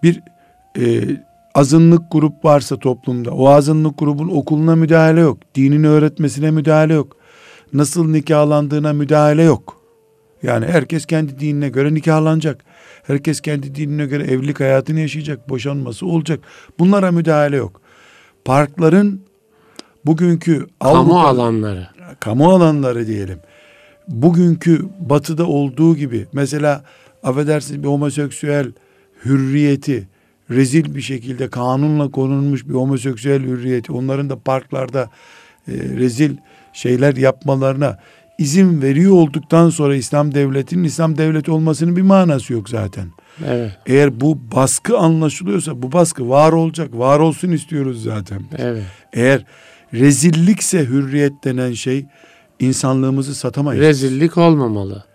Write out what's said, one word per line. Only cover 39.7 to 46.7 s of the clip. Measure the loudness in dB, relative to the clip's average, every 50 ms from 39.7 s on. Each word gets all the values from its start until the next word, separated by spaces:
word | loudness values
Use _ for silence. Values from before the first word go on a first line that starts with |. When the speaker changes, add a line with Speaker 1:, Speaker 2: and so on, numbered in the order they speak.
Speaker 1:
sonra | 2 2 0 0 0
İslam | -2 -2 -2 -2 -2 -2 0 0
devletinin | 0 0 0 -2 -4 -4 -4 -2 -2 -2
İslam | -2 -2 -2 -2 -2 0 0
devleti | 0 0 0 -2 -2 -2
olmasının | -2 0 0 0 0 0 0 0 0
bir | 2 4
manası | 4 4 4 4 2 0 -2 -2 -4 -6
yok | -8 -6 -6
zaten. | -6 -6 -6 -6 -8 -10 -12 -12 -14 _ _ _ _ -12 -8
Speaker 2:
Evet. | -6 -4 -4 -4 -6 -10 _ _
Speaker 1:
Eğer | 0 2 4 4 2 0 0
bu | 0 0 -2 -2 -6 -6 -2
baskı | 0 0 0 0 -4 _ 0 0 2
anlaşılıyorsa | 2 2 2 2 0 -2 -4 -6 -8 -4 -4 -4 -4 -6 -10 -10 -10
bu | -4 0
baskı | 0 0 0 0 -6 -4 0
var | 2 4 4 4 4
olacak, | 2 0 -2